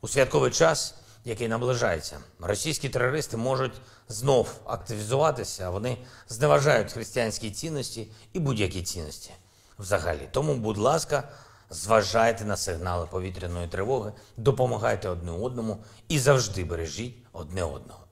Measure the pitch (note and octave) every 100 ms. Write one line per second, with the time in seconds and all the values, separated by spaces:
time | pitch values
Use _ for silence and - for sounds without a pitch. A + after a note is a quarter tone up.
0 | A#2+ C#3 C3 D3 C3 - E3 D3+ - -
1 | - - - A2 A#2 A#2 B2+ B2 A#2 E2
2 | - D2+ - _ E2+ G#2 D#3+ D3 C3 B2
3 | B2 D3+ - A2+ A#2+ C3 C3 - - -
4 | _ G#2 C3+ C3 - - - A2+ - G#2+
5 | G#2+ C3+ D#3 B2+ G2+ - F#2 F#2 A#2+ B2
6 | - - - A2 D3 D3 C#3 B2+ G2+ -
7 | A2 - A2+ G2+ A2 G2+ E3 D3+ B2 A2+
8 | G#2 - - F#3+ C#3+ A2 F#2+ F2+ E2+ F2+
9 | D2+ - - - _ _ _ - F#2+ G2
10 | F2 D#2 C2+ - D#3 C3+ A2 G#2 A2+ D#3+
11 | - D3 - - - - _ - G2+ A2+
12 | F#2+ A2+ A2+ A2+ G#2 F#2+ - E2 F2+ F2
13 | E2 F#2+ F#2 F2+ F2+ F2 E2+ F#2 G2+ C3+
14 | G#2 - - - A2+ B2+ B2+ A#2 A#2 G2+
15 | F#2+ F2 F2 E2+ A#2+ B2 A2+ G2+ - -
16 | - D3+ B2+ C3+ A#2+ F#2+ F2 E2+ E2 F2
17 | B2 B2 - - D#2 F#2 E2 C2+ - -
18 | -